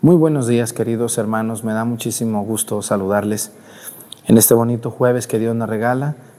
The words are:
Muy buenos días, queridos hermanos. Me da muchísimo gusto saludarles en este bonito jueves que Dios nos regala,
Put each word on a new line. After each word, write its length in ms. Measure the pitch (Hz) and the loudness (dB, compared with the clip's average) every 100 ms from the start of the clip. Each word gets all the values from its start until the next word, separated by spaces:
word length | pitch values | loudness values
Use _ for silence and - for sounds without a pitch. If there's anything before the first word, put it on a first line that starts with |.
Muy 140 | 147 175 | 6 6
buenos 320 | 160 151 117 | 4 2 2
días, 260 | 120 117 | 2 0
queridos 440 | - 113 113 117 - | -2 -2 -2 -2 -2
hermanos. 460 | 107 110 110 110 | -2 -2 -2 -4
Me 100 | 113 | -4
da 100 | 110 | -4
muchísimo 600 | 113 117 120 110 117 110 | -4 -4 -6 -4 -2 -2
gusto 380 | 104 110 - 110 | -4 -4 -4 -6
saludarles 680 | 98 107 95 104 104 107 - - - - - - - - - | -2 -2 0 0 0 -4 -6 -14 -20 -20 -20 -20 -20 -20 4
en 100 | 113 | 4
este 160 | 110 | 6
bonito 380 | 117 117 120 120 | 4 2 -2 -6
jueves 360 | - 127 123 117 | -2 0 0 -2
que 120 | 113 | -2
Dios 160 | 113 117 | -2 -2
nos 120 | 110 | -4
regala, 480 | 110 117 127 147 151 - | -2 -2 0 -4 -8 -14